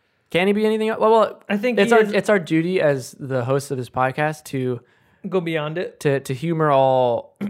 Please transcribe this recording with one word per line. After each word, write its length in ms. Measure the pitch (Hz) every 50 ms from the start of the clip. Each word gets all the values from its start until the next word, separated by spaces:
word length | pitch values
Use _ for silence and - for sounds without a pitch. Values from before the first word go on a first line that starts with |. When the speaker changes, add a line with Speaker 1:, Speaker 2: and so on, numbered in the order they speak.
| _ _ _ _ _ _
Speaker 1:
Can 160 | - 165 185
he 80 | 202 202
be 100 | 214 214
anything 220 | 214 220 214 220 220
else? 100 | 226 -
Well, 100 | 208 220
well, 320 | 226 226 208 - - - _ -
Speaker 2:
I 80 | 202
think 220 | 208 208 254 233 202
Speaker 1:
it's 120 | 202 233
Speaker 2:
he 60 | 220
Speaker 1:
our, 60 | 220 214
Speaker 2:
is 80 | 208
Speaker 1:
it's 180 | 208 196 185 -
our 80 | 214 190
duty 420 | 160 139 160 160 165 180 185 180
as 340 | 156 147 139 131 123 - - -
the 240 | 147 127 135 127 117
host 260 | 127 135 143 135 -
of 60 | 147
this 120 | 127 120 -
podcast 540 | - 127 127 131 131 151 151 156 156 - -
to 360 | - - 131 127 127 123 120 - _ _ _ _ _ _ _ - 185
Speaker 2:
Go 120 | 175 185
beyond 380 | 165 165 165 156 147 156 160 180
it. 200 | - - - _
Speaker 1:
to, 180 | - 147 139 135
to 140 | 135 - 135
humor 340 | 117 160 170 165 156 156 151
all, 640 | 139 135 135 135 131 131 127 120 117 - - - _ _ 202